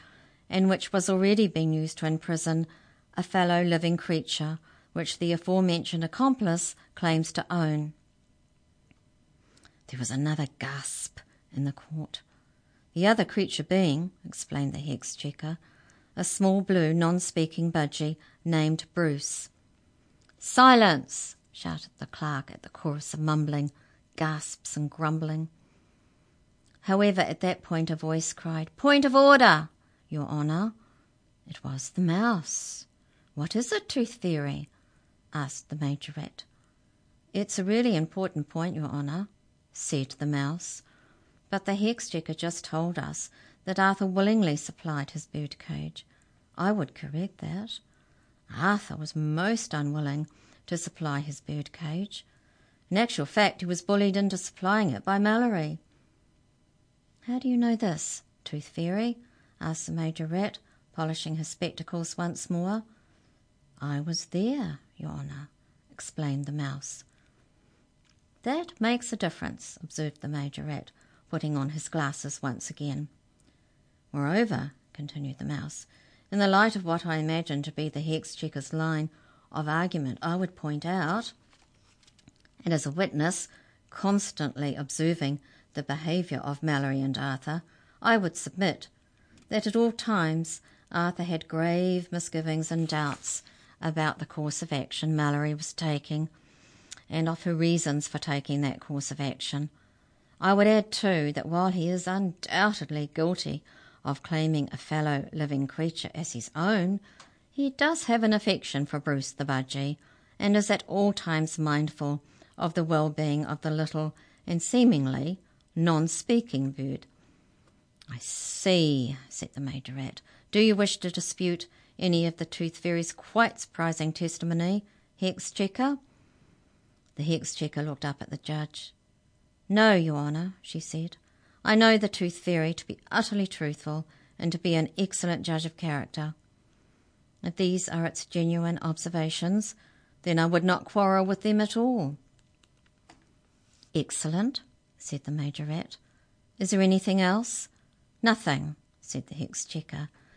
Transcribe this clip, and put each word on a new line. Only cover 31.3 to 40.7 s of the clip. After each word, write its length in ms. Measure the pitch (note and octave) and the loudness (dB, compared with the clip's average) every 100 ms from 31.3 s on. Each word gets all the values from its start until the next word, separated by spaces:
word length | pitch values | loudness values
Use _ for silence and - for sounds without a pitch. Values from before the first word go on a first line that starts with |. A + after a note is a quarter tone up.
| _ - | _ -18
It 160 | D#3+ | -12
was 260 | C3+ C3+ - | -8 -8 -6
the 120 | - | -2
mouse. 840 | F3+ F3 A#3 G3 C#3+ - - - - _ _ _ _ | 0 2 2 0 -2 -8 -8 -14 -18 _ _ _ _
"What 220 | - D#3 A3 | -6 -4 -2
is 160 | B3+ | -2
it, 180 | G#4 G#4 | -2 -2
Tooth 260 | C4+ A#3 - | -2 -2 -2
Fairy?" 540 | F3+ D#3 C#3+ C#3+ D3 _ _ _ _ _ _ | -2 -2 -2 -6 -10 _ _ _ _ _ _
asked 360 | D#3 C#3 - - | -6 -6 -8 -10
the 60 | D3+ | -4
majorette. 680 | C#3+ C#3+ - D3+ D3 - - _ _ _ _ _ _ _ _ | -2 -4 -8 -10 -10 -12 -20 _ _ _ _ _ _ _ _
"It's 240 | F#3+ G3+ - | -4 -2 -2
a 60 | |
really 320 | F#3 A3 A#3+ E3+ | 2 4 4 4
important 540 | D#3+ - F#3 D#3 D3 | 0 -2 -4 -2 -4
point, 260 | E3 F3 D#3 | -4 -4 -4
Your 100 | D3 | -4
Honour," 420 | C#3+ C#3+ E3 G#3 _ _ _ _ | -4 -4 -4 -8 _ _ _ _
said 380 | - - D3 C3 | -12 -4 -2 -4
the 140 | - D3 | -4 -2
mouse, 560 | C#3+ C#3 E3+ - | 0 -2 -4 -8